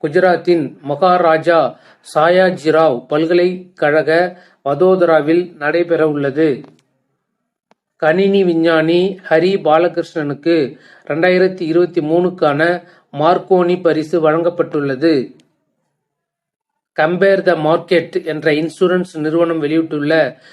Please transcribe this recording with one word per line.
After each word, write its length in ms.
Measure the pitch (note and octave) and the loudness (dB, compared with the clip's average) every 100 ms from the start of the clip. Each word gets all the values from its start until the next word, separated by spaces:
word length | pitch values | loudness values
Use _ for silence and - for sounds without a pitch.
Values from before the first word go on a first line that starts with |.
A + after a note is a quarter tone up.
குஜராத்தின் 800 | D#3 E3 F#3 E3+ E3 E3+ C3 - | -4 0 2 2 0 -2 -2 -10
மகாராஜா 1000 | C#3 C#3+ F#3 F3+ E3 D#3+ E3+ E3 C3+ - - _ - | -8 0 2 2 2 2 2 2 0 -4 -20 _ -6
சாயாஜிராவ் 920 | D#3 E3 F3+ F#3 D3+ D3+ D#3 D#3 A#2+ - | 0 2 4 2 0 0 2 2 0 -4
பல்கலைக்கழக 1300 | D3+ E3 F3+ F3+ F#3 - - D3+ D#3 D3+ E3 F3+ F3+ - _ | -2 0 0 0 -4 -14 -4 0 0 0 0 -2 -6 -20 _
வதோதராவில் 920 | C#3 C#3+ F#3 F#3 E3+ D#3+ D3 E3+ F3+ D3+ | -6 0 2 2 2 2 2 0 -2 -6
நடைபெற 520 | D3 E3+ E3+ D#3+ D#3 | -4 -2 -2 0 0
உள்ளது. 520 | C#3+ C#3 C3+ D#3+ A#2 - _ _ _ _ _ _ _ _ _ _ _ _ _ | -2 -4 0 0 -2 -10 _ _ _ _ _ _ _ _ _ _ _ _ _
கணினி 480 | D#3+ F3+ G3 G3 | 0 2 2 2
விஞ்ஞானி 720 | F3+ E3 E3 D#3+ D#3+ F3 F#3+ F#3 - | 2 2 2 2 2 0 -2 -6 0
ஹரி 340 | D#3+ F3+ G3 | 2 2 0
பாலகிருஷ்ணனுக்கு 1120 | D#3 D#3 F3 E3+ E3 E3 D3 C3 E3 E3 B2+ - - - - | 2 2 2 -2 -6 -6 -6 -4 0 0 -2 -8 -20 -20 -8
ரெண்டாயிரத்தி 540 | D3+ F3+ F3+ F#3 F#3 | -2 0 2 0 -2
இருபத்தி 400 | D#3+ E3+ F3 F3 | -2 0 0 -2
மூணுக்கான 800 | D3+ E3+ F3+ F3+ D3+ C#3+ E3+ F3 - _ _ | -2 0 0 -2 -2 0 -2 -2 -8 _ _
மார்க்கோனி 680 | C#3+ D#3+ F3+ - F#3 F3 F3+ | -2 0 0 0 0 2 0
பரிசு 500 | E3+ D#3 D3+ F3 D#3 | 0 -2 -2 0 0
வழங்கப்பட்டுள்ளது. 1080 | D#3+ E3+ E3+ E3 D3+ C#3 C3 E3 C#3+ G#2 - _ _ _ _ _ _ _ _ _ _ _ _ _ _ _ - | 0 -2 -2 -4 -4 -4 -2 0 0 -4 -14 _ _ _ _ _ _ _ _ _ _ _ _ _ _ _ -4
கம்பேர் 420 | D#3 F3+ G3 F#3+ | -2 0 0 2
த 120 | F#3 | 0
மார்க்கெட் 680 | D#3+ D3+ E3+ - E3+ - - | 0 0 -2 0 -2 0 -6
என்ற 280 | D#3+ D#3 D#3 | -6 -4 -2
இன்சூரன்ஸ் 640 | D3+ D#3+ - F3+ F3+ F3+ D#3+ | -2 -4 -2 0 0 -4 -6
நிறுவனம் 400 | D3+ E3 E3+ D#3+ | -4 0 0 -2
வெளியிட்டுள்ள 840 | D3 D#3+ D#3+ D3+ D3 D#3+ C3 - - | -2 -2 -2 -4 -2 0 0 -4 -20